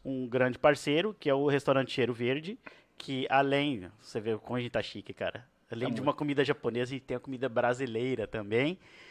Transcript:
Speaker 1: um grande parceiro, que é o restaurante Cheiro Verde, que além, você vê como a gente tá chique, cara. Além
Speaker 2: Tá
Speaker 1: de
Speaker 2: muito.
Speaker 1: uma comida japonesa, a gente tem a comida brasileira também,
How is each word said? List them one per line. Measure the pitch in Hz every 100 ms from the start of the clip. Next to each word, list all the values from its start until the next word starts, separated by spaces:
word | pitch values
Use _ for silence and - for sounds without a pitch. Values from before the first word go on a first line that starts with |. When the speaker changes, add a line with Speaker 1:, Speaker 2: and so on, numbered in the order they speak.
| 139
Speaker 1:
um | 131 127
grande | 127 127 120
parceiro, | 151 143 - 151 208 202
que | 147
é |
o | 139 143
restaurante | 139 139 135 127
Cheiro | - 120
Verde, | 117 120 139 160 254 - - _ -
que | - 131 -
além, | 135 139 139 143 117 92 -
você | - 120
vê | 107 107
como | - 123
a |
gente | 120
tá | 113
chique, | 101 104 -
cara. | 98 90 - - _ -
Além | 113 123
Speaker 2:
Tá | 110
Speaker 1:
de |
Speaker 2:
muito. |
Speaker 1:
uma | 139
comida | 143 147 139 139
japonesa, | 139 120 117 123
a | 135
gente |
tem | - 123
a |
comida | - 127 131
brasileira | 117 120 123 131 113 127 120 104
também, | 113 101 113 143 185 - - -